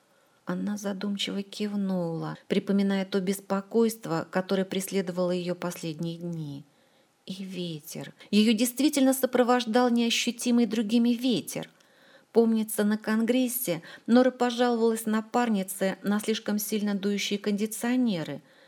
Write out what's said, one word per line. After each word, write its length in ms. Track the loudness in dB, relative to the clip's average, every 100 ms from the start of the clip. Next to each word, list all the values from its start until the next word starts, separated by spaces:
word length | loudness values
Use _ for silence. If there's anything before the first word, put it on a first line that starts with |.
| _ _ _ _ -8
Она 260 | -6 -4 -4
задумчиво 680 | -6 -6 -6 -4 -4 -6
кивнула, 960 | -8 -8 -6 -2 -2 0 -2 -4 -6 -8 0
припоминая 560 | 0 2 2 2 0
то 160 | 0 -2
беспокойство, 1040 | -2 -4 -2 -4 -2 2 2 0 -4 -4 -2
которое 340 | -4 0 -2
преследовало 680 | -2 -4 -4 -4 -2 -2 -2
её 240 | -2 -4
последние 640 | -4 -6 -6 -8 -6 -8 -6
дни. 460 | -8 -8 -8 -10 -16 _ _ _ _ _ -14
И 180 | -12
ветер. 680 | -10 -8 -8 -10 -12 -12 -12 -16 0
Её 220 | 4 4
действительно 600 | 4 2 2 2 4 4
сопровождал 760 | 4 2 2 4 4 2 2 4
неощутимый 760 | 4 2 0 -2 -2 2 4 4
другими 440 | 2 2 4 4
ветер. 600 | 2 2 0 -2 -8 -10 _ _ _ _ -20 _
Помнится, 520 | 4 4 2 -2 0
на 140 | 0 0
конгрессе 840 | 0 0 2 2 2 -2 -4 -4 -6 -14 4
Нора 240 | 6 6
пожаловалась 760 | 2 -2 2 2 4 2 2 0
напарнице 920 | -2 0 -2 0 0 -2 -2 -2 -2
на 160 | -2 -2
слишком 400 | 0 -4 -2 -4
сильно 360 | -2 -2 -2
дующие 440 | -2 -2 -2 -2 -4
кондиционеры, 1040 | -2 -2 -2 -4 -2 0 0 0 -4 -8 _ _